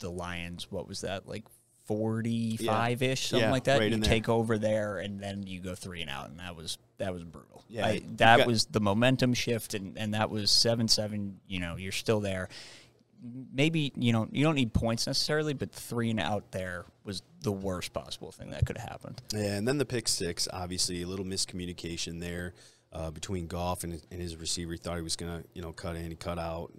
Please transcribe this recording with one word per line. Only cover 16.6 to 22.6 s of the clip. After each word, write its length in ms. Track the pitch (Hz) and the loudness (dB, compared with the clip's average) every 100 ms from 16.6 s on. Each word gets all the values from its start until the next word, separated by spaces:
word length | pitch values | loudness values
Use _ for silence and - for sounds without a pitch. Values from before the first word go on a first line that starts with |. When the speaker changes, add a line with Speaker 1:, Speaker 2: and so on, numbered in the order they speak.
| 92 87 - _ | -6 -8 -12 _
Speaker 1:
was 160 | - 92 - - | -8 -8 -10 -6
the 100 | 107 | -2
worst 400 | 98 95 90 - | -2 -2 -4 -4
possible 400 | - 65 - - | -8 -8 -12 -12
thing 180 | - - | -14 -12
that 140 | - | -2
could 140 | - - | -2 -2
have 100 | 110 | -8
happened. 320 | - - - - | -10 -12 -14 -8
Speaker 2:
Yeah, 220 | 107 101 101 | -2 0 2
and 120 | 113 | 2
then 80 | 147 | 2
the 80 | |
pick 240 | 131 123 - | 0 0 0
six, 400 | - 87 85 - | 0 -2 -2 -4
obviously 520 | 90 87 90 - 90 | -4 -6 -2 0 -2
a 40 | 87 | -4
little 200 | 95 92 | -4 -4
miscommunication 920 | 95 - 92 90 87 85 85 - 85 | -2 -4 -4 -8 -6 -6 -6 -6 -6
there, 340 | 85 87 87 - | -6 -6 -8 -10